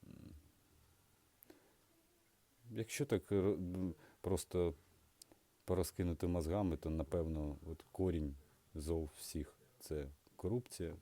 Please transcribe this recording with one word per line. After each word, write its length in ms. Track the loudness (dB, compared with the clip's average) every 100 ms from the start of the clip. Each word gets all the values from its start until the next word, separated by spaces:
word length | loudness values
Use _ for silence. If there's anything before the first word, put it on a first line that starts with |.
м, 300 | -18 -18 -16 -18 -20 -20 _ -20 -20 _ _ _ _ _ -20 -20 -20 _ _ _ _ _ _ _ _ _ -10
якщо 360 | -4 -4 -2 2
так 260 | 2 4
р-, 220 | 4 4
м, 400 | 2 0 0 -2 -4 -14 -8
просто 520 | 0 0 0 2 2 0 -12 -20 _ _ -20 -20 _ _ 0
порозкинути 640 | 2 2 2 0 2 2
мозгами, 500 | 2 2 2 2 0
то, 120 | 0
напевно, 680 | 0 0 0 2 0 -2 -4 -8
от 140 | -12 -12
корінь 440 | 0 2 4 0 -4 -16 _ _ -8
зол 340 | -2 0 -2 -8
всіх — 380 | -8 -6 -6 -10 -20 _
це 280 | -6 -6 -6 -12 -20 _
корупція 600 | -2 -2 -4 -6 -6 -6